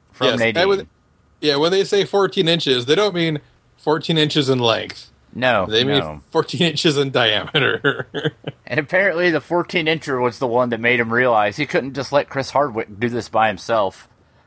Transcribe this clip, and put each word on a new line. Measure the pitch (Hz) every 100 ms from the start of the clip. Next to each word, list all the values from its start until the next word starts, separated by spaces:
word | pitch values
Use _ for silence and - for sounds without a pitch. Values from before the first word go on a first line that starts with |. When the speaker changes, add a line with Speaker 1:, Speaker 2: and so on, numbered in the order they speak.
| _
Speaker 1:
from | - 135
Speaker 2:
Yes, | 117
and | 113
Speaker 1:
Nadine. | 131 190
Speaker 2:
when, | 196 - _ _ _ _ -
yeah, | 151 143
when | 160
they | 190
say | 196 202
fourteen | 170 202 190 196 165
inches, | 170 - 127 120
they |
don't | 160 208 175
mean | 165 147 - _ _ _
fourteen | - 160 147 160
inches | 151 160 131
in | 127
length. | 117 104 98 - - _ _
Speaker 1:
No, | - 127 110 92
Speaker 2:
They | 110
made | 131 143
Speaker 1:
no. | 78 76 -
Speaker 2:
fourteen | 160 151 120
inches | 175 147 170 143
in | 139
diameter. | 127 113 104 82 151 123 110 143 123 -
<laughs> | 143 151 - - - -
Speaker 1:
And | 127
apparently | 147 185 196 165 175
the | 156
fourteen | - 175 170 175 156
incher | 165 - 131
was | 123 -
the | 127
one | 120 123
that | 113
made | 117 123
him | 117
realize | 117 127 113 104 101
he |
couldn't | 143 175 131
just | 135 123
let | 143 -
Chris | 139 131
Hardwick | 131 143 110 - 104
do | 120
this | 120 -
by | 110 110
himself. | 95 - 113 98 - - _ _ _